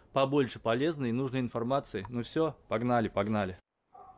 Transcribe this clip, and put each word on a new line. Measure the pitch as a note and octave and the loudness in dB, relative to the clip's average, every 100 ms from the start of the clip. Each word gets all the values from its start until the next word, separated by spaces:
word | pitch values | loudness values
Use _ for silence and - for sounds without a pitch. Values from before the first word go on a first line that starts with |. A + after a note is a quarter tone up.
| _ | _
побольше | C3+ C3+ C#3+ A#2+ - | 0 4 4 2 0
полезной | A#2 A#2+ D3+ D3+ B2 | 0 2 0 0 -2
и | |
нужной | A#2 C3+ C3 | 0 -2 -2
информации. | A#2+ A#2+ A#2 C#3 - G2+ F#2+ | -2 -2 -2 -2 -2 -8 -6
Ну | B2 | -6
всё, | A2+ D#3+ D#3+ - - | -4 0 -2 -2 -4
погнали, | A2+ B2 A#2+ A2 | -2 2 2 2
погнали. | - G#2 G#2+ F#2+ F2+ _ _ _ - - | 0 0 0 -2 -6 _ _ _ -20 -20